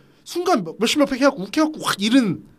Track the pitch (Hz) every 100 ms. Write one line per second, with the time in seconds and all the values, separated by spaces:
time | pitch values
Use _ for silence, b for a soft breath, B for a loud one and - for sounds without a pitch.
0 | b b - 349 359 311 165 156 233 302
1 | 277 247 277 185 190 - 311 254 - -
2 | 208 262 220 151 -